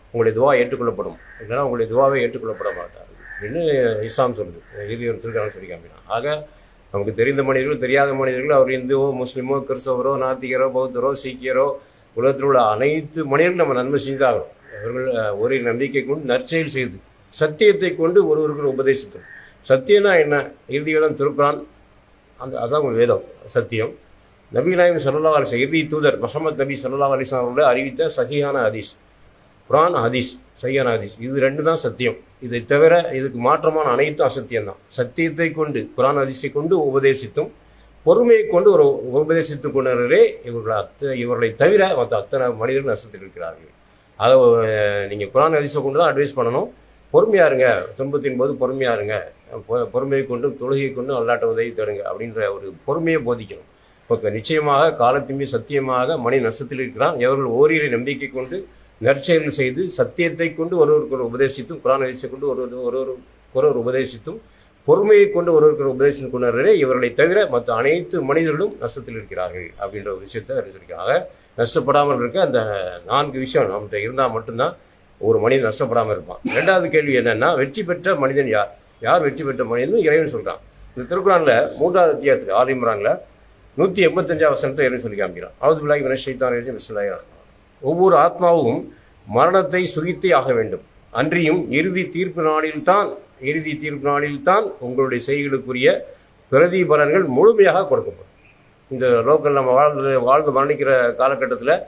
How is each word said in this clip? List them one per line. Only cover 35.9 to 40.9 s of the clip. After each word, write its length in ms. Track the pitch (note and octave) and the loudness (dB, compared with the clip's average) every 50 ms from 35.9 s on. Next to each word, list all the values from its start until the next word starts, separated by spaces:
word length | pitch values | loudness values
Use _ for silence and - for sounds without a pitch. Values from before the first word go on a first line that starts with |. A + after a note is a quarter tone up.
| - | -2
குரான் 220 | - B2 C3+ C#3+ C#3+ | 0 0 2 2 0
ஹதீஸை 320 | C#3 C#3 C3+ - - C#3 | -2 -2 -6 -8 -10 -6
கொண்டு 240 | - D3 D3 E3 F#3+ F3 | -6 -4 -2 0 0 0
உபதேசித்தும் 720 | D3+ C3+ C3 C#3 C3+ C#3 C3 C3 A#2 G#2 - D#3 D#3+ - - _ _ _ _ _ _ _ _ _ _ | 0 0 0 2 2 2 0 0 -4 -8 -6 -6 -6 -6 -10 _ _ _ _ _ _ _ _ _ _
பொறுமையை 440 | D#3 F3+ A3 A#3+ A#3+ A#3 A3 G#3+ | 4 4 4 6 6 6 4 4
கொண்டு 240 | - - F3 G3 G#3 | 2 2 4 6 6
ஒரு 120 | F#3+ D#3+ D3 C#3 C3+ - B2+ B2+ B2 | 6 8 6 4 4 0 -4 -2 0
உபதேசித்துக் 640 | C#3+ D3+ D3+ E3 E3 D3+ - D3 C#3 D3 D3 B2+ | 0 0 2 0 0 0 -4 -8 -8 -8 -4 -2
கொண்டவரே 580 | C3+ C3 C3 B2 A#2+ B2 A#2+ D3+ G3 A#3 G#3+ - - - | 0 0 0 0 0 2 2 4 4 4 4 2 -6 -12
இவர்கள் 320 | B2 A#2 A#2 G#2+ A2 A2 | -10 -10 -8 -4 -2 -2
அத்த-, 360 | G#2 G2 - | -2 -4 -6